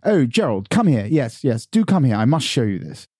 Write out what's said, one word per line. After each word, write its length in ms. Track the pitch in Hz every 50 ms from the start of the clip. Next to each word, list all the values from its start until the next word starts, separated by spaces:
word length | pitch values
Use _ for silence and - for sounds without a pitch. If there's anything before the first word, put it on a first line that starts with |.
Oh, 240 | _ - 214 190 143
Gerald, 420 | 123 117 - 220 151 113 95 98 -
come 160 | - 202 233
here. 200 | 196 151 117 101
Yes, 380 | 104 131 156 135 117 - - -
yes, 220 | 139 117 113 -
do 180 | - - 220 226
come 200 | - 196 185 147
here. 120 | 131 110
I 80 | 101 110
must 220 | 113 147 160 139
show 160 | - - -
you 160 | 123 107 98 90
this. 300 | - 76 71 - - _ _